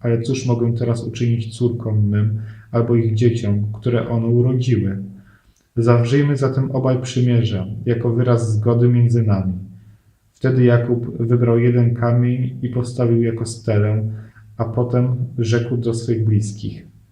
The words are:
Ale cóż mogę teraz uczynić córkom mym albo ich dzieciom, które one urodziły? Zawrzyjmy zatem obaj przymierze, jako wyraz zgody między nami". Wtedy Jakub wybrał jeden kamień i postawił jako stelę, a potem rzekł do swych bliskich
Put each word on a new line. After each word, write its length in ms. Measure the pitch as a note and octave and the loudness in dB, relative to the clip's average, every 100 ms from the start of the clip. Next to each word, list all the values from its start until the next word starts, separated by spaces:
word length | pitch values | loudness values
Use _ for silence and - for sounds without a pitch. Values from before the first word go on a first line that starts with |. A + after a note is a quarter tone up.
Ale 220 | A#2+ A#2 | 0 -2
cóż 240 | A#2 C3 B2 | 0 -4 0
mogę 260 | A#2+ A#2 | 0 0
teraz 320 | - A#2+ A#2 | -2 -2 -2
uczynić 520 | - A#2 A#2+ A#2 A2 - | -4 -4 -2 0 -4 -2
córkom 520 | A#2+ A2 A2+ G#2+ G#2 | -2 -2 -4 0 0
mym 320 | G#2 G#2+ G#2+ - - - | 2 0 -2 -8 -16 -6
albo 240 | A#2+ A#2 A#2 | -2 0 2
ich 180 | A2+ | 2
dzieciom, 520 | A2 A#2+ A#2 G2+ G2+ G#2 | 2 2 0 -2 -2 -2
które 360 | - B2 A#2 - | -4 -2 -2 0
one 180 | A#2 A2+ | -2 0
urodziły? 760 | A#2+ A#2+ B2+ A#2+ G#2+ F#2+ G2 - - - _ _ _ _ - | 2 2 0 0 0 0 -4 -8 -14 -20 _ _ _ _ -2
Zawrzyjmy 600 | A#2 A#2+ A#2 C#3 C#3+ C#3 | 4 4 4 2 2 0
zatem 340 | C3 C3+ C3 | 0 0 -2
obaj 320 | C3 C3 B2+ | 0 0 0
przymierze, 640 | - B2+ B2 A#2+ A2 G2 F#2 G#2+ - | -2 0 2 2 2 -2 -6 -6 -4
jako 260 | A2+ A#2 | -2 0
wyraz 400 | A#2 A#2+ A#2 G#2+ | 0 2 2 2
zgody 360 | G#2+ A#2+ A#2 B2 | 0 2 4 4
między 340 | A#2+ A#2+ A#2 | 4 4 2
nami". 300 | G#2+ G2 F#2 F2+ G2 - - - _ _ _ | 2 0 0 -4 -10 -18 -20 -20 _ _ _
Wtedy 320 | _ C3 B2+ | _ 0 4
Jakub 520 | B2 A#2+ A#2+ A#2+ A#2 - | 4 4 2 -2 -2 -4
wybrał 400 | A2+ A#2+ A#2+ A#2 | 0 2 4 4
jeden 360 | A#2+ B2 A#2+ | 4 4 2
kamień 640 | A#2+ A#2+ A#2+ B2 B2+ B2+ - | 2 0 2 2 0 -4 -4
i 60 | A#2+ | -6
postawił 540 | A#2+ - - A#2+ A#2 | -4 -6 -2 0 2
jako 240 | A#2 A2 A2 | 0 -2 -8
stelę, 560 | - - G#2 G#2 G#2+ G#2+ - - - - - | -8 -2 0 2 0 -2 -8 -14 -20 -20 -8
a 80 | |
potem 520 | A2+ B2 A#2+ B2 B2+ - - - | -4 -2 0 0 0 0 -4 -4
rzekł 380 | A2 A#2 A2+ A#2+ | 0 0 0 -2
do 180 | A2+ | -2
swych 300 | A2+ - A2+ | -4 -2 -2
bliskich 640 | G#2+ G#2+ - - G#2 G#2 - - _ | 2 0 0 -8 -12 -12 -18 -20 _